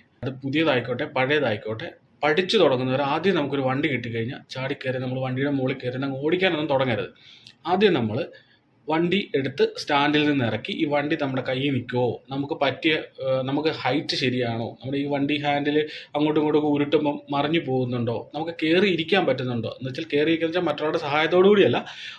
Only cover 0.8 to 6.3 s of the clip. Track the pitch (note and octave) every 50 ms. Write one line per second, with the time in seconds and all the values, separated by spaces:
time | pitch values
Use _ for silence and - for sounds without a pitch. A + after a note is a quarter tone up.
0.8 | A#2 B2+ B2 - D3+ D3 - C3 C3 C3 D3+ D3+ C#3 A#2 G#2 G2+ - G#2+ A2 A2+
1.8 | E3 - - _ _ _ _ - - D3+ D3+ F#3 F#3+ F#3 A#3 G#3+ E3 C#3 C3 B2
2.8 | C3 B2+ B2+ C#3 C#3+ C#3 D3 E3 E3+ G3 F#3 D#3+ C#3+ C3 C#3 C#3 C3 C3 C3 C#3
3.8 | D#3+ D#3+ C3 A#2 A#2 A#2 A2 A2+ A2+ B2 D3 - - - - C3 C3 C3+ C#3+ -
4.8 | - C3 B2+ B2+ C3 B2+ B2+ C3 C3 C3 B2+ C3+ C#3 D3 C#3 C3+ B2+ B2+ B2+ -
5.8 | - B2 B2 B2+ C#3 C#3 C3+ C3+ C#3+ D#3